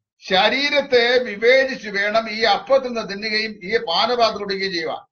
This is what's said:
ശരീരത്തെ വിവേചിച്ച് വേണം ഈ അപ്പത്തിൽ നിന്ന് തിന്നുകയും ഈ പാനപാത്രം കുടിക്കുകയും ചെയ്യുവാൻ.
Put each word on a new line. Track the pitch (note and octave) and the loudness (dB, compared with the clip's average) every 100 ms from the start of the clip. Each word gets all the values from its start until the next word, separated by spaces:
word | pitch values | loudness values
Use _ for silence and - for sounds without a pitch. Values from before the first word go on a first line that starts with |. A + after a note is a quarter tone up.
| _ _ | _ _
ശരീരത്തെ | - F#3 G#3+ C4 C#4+ D4 - B3 A#3 B3 | -2 2 2 2 0 0 2 4 4 2
വിവേചിച്ച് | A3+ G3+ A#3 C4+ C4+ A#3 G#3 | 0 0 4 4 4 -2 -6
വേണം | G3 G#3 A3 A3 | -4 0 0 -2
ഈ | G#3+ | 0
അപ്പത്തിൽ | A3 G3 - C4+ B3 | 2 2 2 2 2
നിന്ന് | A3+ F#3+ | -6 -6
തിന്നുകയും | G3 A3 G#3+ A3 G#3 | -8 -4 -4 -4 -8
ഈ | F3 A3+ | -4 -4
പാനപാത്രം | A#3 G3 A3+ A#3+ A3 G3 | 0 0 0 0 0 -2
കുടിക്കുകയും | G3 G3 F#3+ | -6 -4 -4
ചെയ്യുവാൻ. | F3 D#3 A2+ - | -4 -6 -8 -12